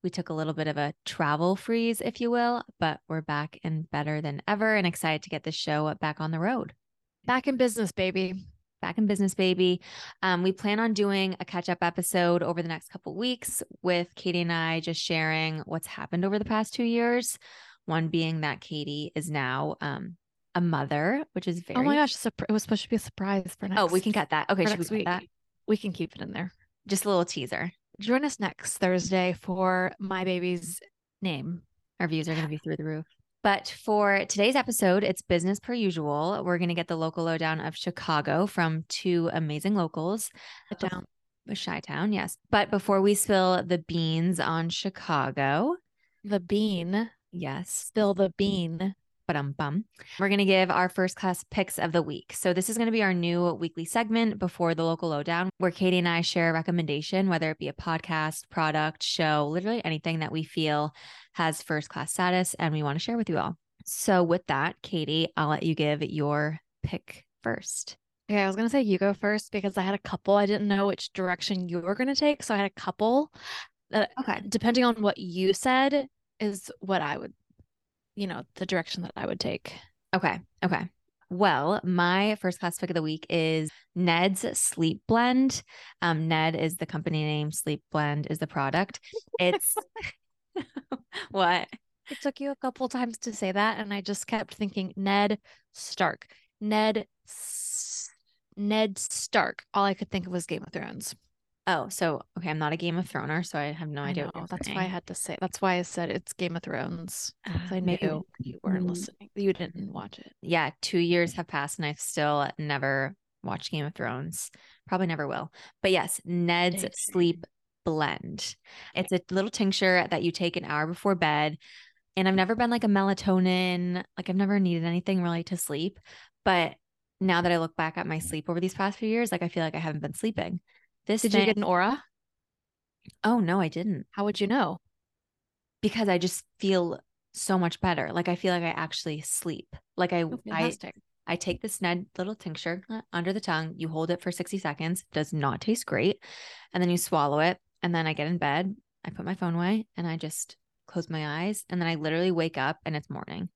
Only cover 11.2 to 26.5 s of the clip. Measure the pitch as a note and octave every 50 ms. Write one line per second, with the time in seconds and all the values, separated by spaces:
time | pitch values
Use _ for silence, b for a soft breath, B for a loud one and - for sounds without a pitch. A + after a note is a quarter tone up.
11.2 | F#3+ F#3+ F#3 - - - - F3 F3 - F3 - - E3+ F3 - F3 - - F3+
12.2 | F3 F3 F3 F3 F3 - E3+ E3+ E3 E3 D#3+ D#3+ - - - F#3+ _ - D3 F#3
13.2 | A#3 B3 B3+ A#3+ - - - - - _ - - - F3+ F3+ F3 F3 - _ -
14.2 | - F#3 F3 F3 F3 E3+ E3+ E3 D#3+ E3 E3 E3 D#3+ E3+ E3 - - - E3 D#3+
15.2 | D#3+ D#3 D#3 D#3+ D#3+ D#3+ D#3 D#3 - - - E3 - - - - - - - F3
16.2 | F3+ G3 G3+ G#3+ G#3+ - A3 G#3+ A3 - - - A#3+ A#3 A#3 A#3 A#3 A#3 A#3+ B3
17.2 | A#3+ - - - B B B B B B B B _ - D#3+ D#3+ D#3+ D#3+ D#3+ E3
18.2 | E3 D#3+ D#3+ D#3+ D#3 D3 - - - - D#3+ D3+ D3 C#3+ C#3+ D3 D3+ - _ D#3
19.2 | D3+ F3 D3+ D3 C3+ B2+ C3 C3+ D3 D3+ - _ - D3 C3+ - - - F3 _
20.2 | _ _ _ _ _ _ _ F3 F3 E3+ D#3+ C#3 C#3 - D3 D3 D#3 F3+ B3 C#4+
21.2 | D#4 _ _ F#3 - F#3 E3+ F3 E3+ - - B3 C4 C#4+ C#4+ D4 D4 B3+ - -
22.2 | - - - - - - G#3+ A3 - - A3+ G3+ - - A#3 G#3+ - - _ -
23.2 | F#3+ G3 G3+ G3 F#3 F3+ - _ - F#3+ F#3+ - G3 E3 F3 F#3 F#3 A3 G#3+ G#3+
24.2 | D#3 - - D3+ - - G3+ F#3+ E3+ - G#3+ F3 E3+ - G#3+ G#3+ - F3 F3 F#3
25.2 | - - _ _ _ _ _ _ _ - G#3+ G#3 - G#3 E3+ - E3+ - - -
26.2 | - - - - F3+ F#3